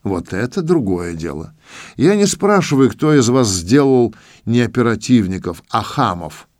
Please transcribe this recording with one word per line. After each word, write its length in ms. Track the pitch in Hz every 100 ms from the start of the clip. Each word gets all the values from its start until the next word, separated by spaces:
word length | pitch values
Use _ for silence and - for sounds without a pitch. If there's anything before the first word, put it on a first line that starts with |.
Вот 280 | 101 92 -
это 300 | 92 123 196
другое 540 | 160 170 101 90 87 85
дело. 380 | 82 73 82 _ _ - - -
Я 180 | 143 202
не 100 | 143
спрашиваю, 640 | - 208 202 156 135 131
кто 240 | - 151
из 140 | 151 117
вас 220 | 131 113
сделал 680 | 92 85 135 139 127 117 - - - -
не 160 | 117
оперативников, 1000 | 117 123 117 110 117 123 92 92 90 82 _
а 140 | 113
хамов 640 | 107 - 120 87 80 - -